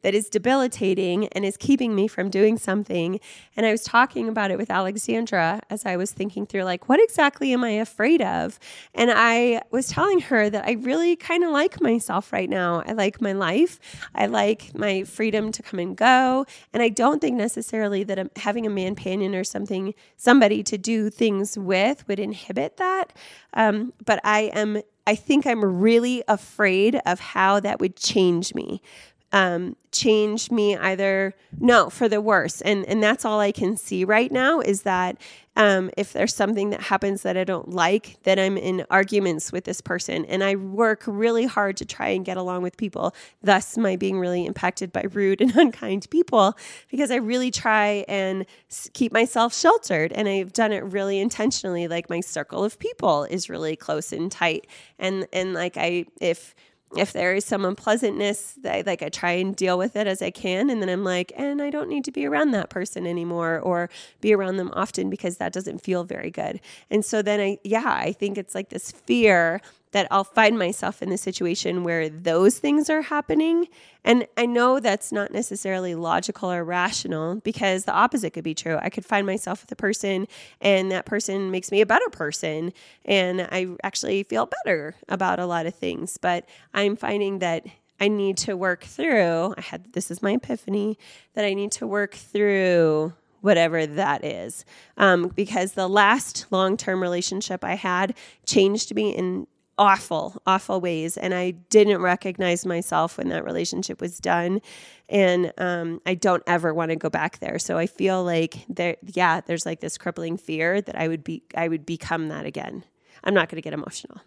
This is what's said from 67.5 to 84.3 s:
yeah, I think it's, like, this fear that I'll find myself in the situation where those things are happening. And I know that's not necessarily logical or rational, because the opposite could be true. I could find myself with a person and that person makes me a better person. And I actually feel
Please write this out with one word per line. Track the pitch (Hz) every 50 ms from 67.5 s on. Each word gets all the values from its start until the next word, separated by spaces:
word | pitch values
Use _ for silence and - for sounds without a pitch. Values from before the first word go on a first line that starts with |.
| 202 - _
yeah, | 202 208 220 262
I | 262 - 64 - 160
think | 202 _ - 202 196 202
it's, | 185 _ -
like, | 190 196 _
this | - 180 - -
fear | - - _ - 240 240 233 214 190 175 170 165 165 202 - - _ _ _ _ -
that | 202 185 -
I'll | - 196 196
find | - _ 226 220 208 220 226
myself | 185 175 - - - 190 - - -
in | 190
the | 185 202
situation | - 190 185 - 190 175 170 - - 175 175 185 180
where | 170 170 165 160 156
those | 151 160 180 170 165 170 190 202 254 -
things | - 294 285 302 294 -
are | 311 311 311
happening. | - 302 294 285 - 311 302 311 320 330 339 349 - _ - - - _ _ _
And | - 240 247 233 - _
I | - 240 240
know | 240 240 240 247 262 277
that's | 220 240 196 - - -
not | - 208 202 -
necessarily | - 202 208 - 196 196 - 190 190 185 185 180 175
logical | 165 170 165 170 175 180 - 196 - - 180
or | 180 175 170
rational, | 160 175 180 180 196 - - - 180 165 156 156 165 180 214
because | - 214 226 - 220 196 185 185 190
the | - -
opposite | - 214 247 - 269 208 165
could | - 170 160
be | 165 156
true. | - - 165 165 151
I | - 185
could | - - 190
find | - 226 202 196 196
myself | 190 208 - - 180 -
with | - -
a | -
person | - - 196 220 - - 196 196 185 196 - - - - - - _
and | - 202 202 190 190 190
that | 185 180 -
person | - - 202 - - 190 196 196 190
makes | 185 185 180 -
me | 208 196
a | 214
better | 202 220 285 494 466
person. | - - 170 147 151 - - 160 156 156 165 175 - - - - - _ _
And | - 202 196 185 180 180 185 180 -
I | - 185 185 185 175 - -
actually | 196 - - - - 196 196 202
feel | _